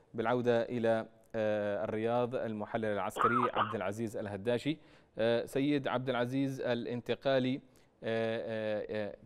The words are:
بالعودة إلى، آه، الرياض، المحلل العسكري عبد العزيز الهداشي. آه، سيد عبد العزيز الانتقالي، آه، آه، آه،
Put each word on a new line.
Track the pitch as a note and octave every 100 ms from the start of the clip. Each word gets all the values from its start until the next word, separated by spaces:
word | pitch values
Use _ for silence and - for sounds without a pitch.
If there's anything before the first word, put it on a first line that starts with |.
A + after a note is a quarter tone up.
| _
بالعودة | A#2 A2+ B2 A#2+ A#2
إلى، | - A#2+ A2+ A2+ G#2+ - - A2+
آه، | G#2+ G#2 G#2 G2+
الرياض، | G#2+ A2 A2+ A#2+ A#2+ B2
المحلل | A2+ G#2+ G#2 A#2 A2
العسكري | G2+ F#2+ - - B2 -
عبد | - A#2 A2
العزيز | F#2 G#2+ A2+ G#2
الهداشي. | G2+ G2+ G#2+ A#2+ C#3+ D#3 - - - -
آه، | A2+ A#2 -
سيد | C3+ C#3+ D3 B2+
عبد | B2 B2+
العزيز | A#2+ B2 C3+ C3+ C3
الانتقالي، | A#2+ A#2+ A2+ A#2+ - A2+ C#3 C3+ B2+ C3+
آه، | - - - -
آه، | A2+ A2+ A2+ A2+ F#2+ A2 G#2+ G#2+ -
آه، | G#2+ G#2 -